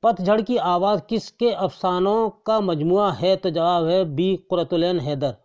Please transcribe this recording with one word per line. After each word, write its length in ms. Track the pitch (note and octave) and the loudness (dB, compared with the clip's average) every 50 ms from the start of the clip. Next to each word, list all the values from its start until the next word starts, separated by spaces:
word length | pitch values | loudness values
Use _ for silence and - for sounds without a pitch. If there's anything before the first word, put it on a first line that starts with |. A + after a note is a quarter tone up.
| - | 2
पतझड़ 380 | A3 A#3 - F#3 F3+ G#3 A3 A3 | 0 0 0 2 2 2 2 2
की 140 | - B3 A#3 - F3+ | 0 -2 -2 0 0
आवाज़ 320 | F3 F3 F3+ G3 G#3+ F#3+ - - | 0 2 2 2 0 0 -2 -4
किसके 440 | A3+ A3 - - - _ A#3 A#3+ G#3 F3 | -6 -6 -6 -6 -6 _ 0 0 0 0
अफसानों 680 | G3 F#3 - - - F#3 F3+ F3+ F#3 G3 G#3 A3+ A3+ G#3+ - _ _ | -4 -4 -4 -2 -4 -2 0 2 2 2 2 2 0 -2 -4 _ _
का 140 | - A3 A3 G#3 | -2 0 0 0
मजमुआ 480 | F#3 E3+ D3+ D3 E3 F3+ G3 G#3 G3 D#3+ | 0 -2 0 0 2 2 2 2 0 0
है? 200 | B2+ D#3+ F3+ F#3+ | 0 0 0 0
तो 140 | F#3 - F#3+ | 0 0 -4
जवाब 360 | D#3+ E3+ E3 E3+ F3+ F3 E3 | -2 0 0 2 2 2 2
है 180 | D#3+ F3 F#3 F#3+ E3 C#3+ | 2 2 0 0 0 -2
बी 200 | C3+ F3+ F#3+ F#3+ F3 _ _ | -2 0 0 0 -2 _ _
कुरतुलैन 500 | F#3 F3 E3 - F3+ E3+ E3 F3 F3+ F3 | -2 -2 -2 0 0 0 0 0 0 -2
हैदर। 340 | C3 C#3+ D3 C#3 C3+ C#3 A2 _ _ | -2 -4 -4 -2 -2 -4 -4 _ _